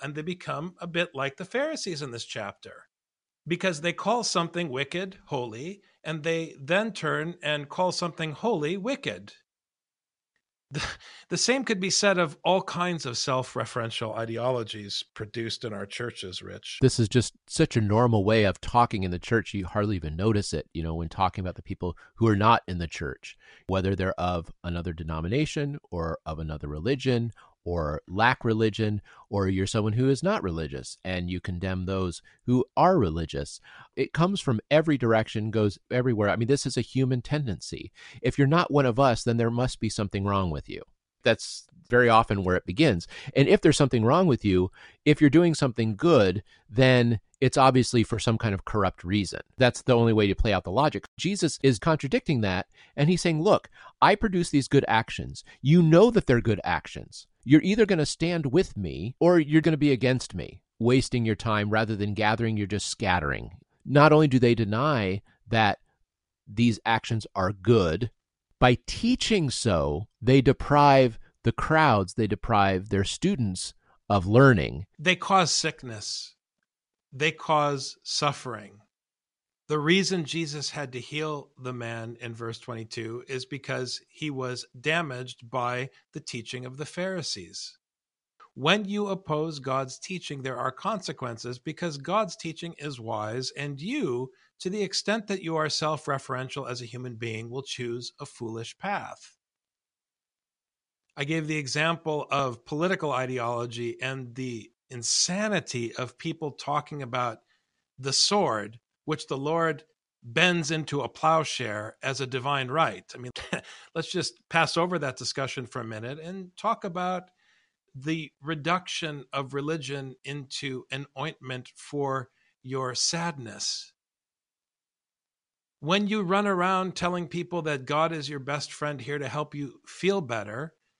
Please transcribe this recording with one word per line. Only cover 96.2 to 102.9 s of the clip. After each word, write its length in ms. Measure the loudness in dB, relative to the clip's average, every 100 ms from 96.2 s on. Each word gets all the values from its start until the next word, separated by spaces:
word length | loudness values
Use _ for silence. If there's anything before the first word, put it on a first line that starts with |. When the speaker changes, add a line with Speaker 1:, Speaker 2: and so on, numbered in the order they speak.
| -6 -8 -8 -8 -8
Speaker 1:
as 120 | -10
a 40 | -12
human 300 | -12 -12 -10
being, 340 | -8 -8 -10
will 140 | -10
choose 480 | -10 -8 -8 -8 -10 -16
a 60 | -18
foolish 520 | -12 -10 -10 -12 -10
path. 580 | -6 -6 -8 -14 -20 _ _ _ _ _ _ _ _ _ _ _ _ _ _ _ _ _ _ -8
I 100 | -4
gave 200 | -4 -4
the 120 | -6
example 680 | -4 -2 -2 -2 -4 -6 -2
of 340 | -2 -2 -6 -8
political 460 | -4 -2